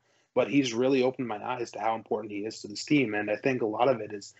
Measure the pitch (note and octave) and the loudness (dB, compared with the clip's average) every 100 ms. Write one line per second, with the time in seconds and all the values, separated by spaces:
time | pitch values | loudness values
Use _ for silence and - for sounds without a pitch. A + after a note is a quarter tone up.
0 | _ _ _ B2+ A2 C#3 B2+ A2+ C3 C3+ | _ _ _ 0 2 2 2 2 4 4
1 | B2+ C3 A#2+ G#2 A2 B2 A#2 G#2 G#2+ A2 | 2 0 -4 -6 -6 -6 -6 -4 -2 -2
2 | G#2+ G#2+ G#2+ G2+ A2 - G#2 G#2 - D3 | -2 -4 -4 -6 -6 -8 -12 -10 2 2
3 | A2+ G#2+ G#2 G#2 C3+ B2 A2 A2 C3 A#2+ | 4 0 -2 0 0 0 0 2 2 2
4 | G#2+ G#2 - | -2 -10 -12